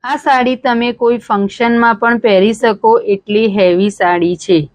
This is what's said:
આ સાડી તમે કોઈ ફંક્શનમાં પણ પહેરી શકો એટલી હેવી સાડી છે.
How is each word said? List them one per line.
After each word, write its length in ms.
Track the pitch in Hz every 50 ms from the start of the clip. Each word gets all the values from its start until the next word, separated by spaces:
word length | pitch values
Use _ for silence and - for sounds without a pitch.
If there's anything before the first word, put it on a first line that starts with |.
| -
આ 140 | 247 262
સાડી 400 | 262 - 311 269 254 247 247 254
તમે 320 | 247 - 262 240 233 240 240 233
કોઈ 240 | 233 247 233 240
ફંક્શનમાં 800 | 233 - - 226 202 202 196 - - 233 233 233 233 233 233 226 208
પણ 200 | 233 233 233 226
પહેરી 340 | 233 226 202 185 190 220 226
શકો 380 | 220 - 233 208 - - 220 226 233 226 202 202
એટલી 340 | 196 _ - 208 208 220
હેવી 420 | 220 196 208 190 180 175 180 196 208
સાડી 460 | 202 - 196 175 175 175 175 175 180
છે. 220 | 165 - - 185 160 147 -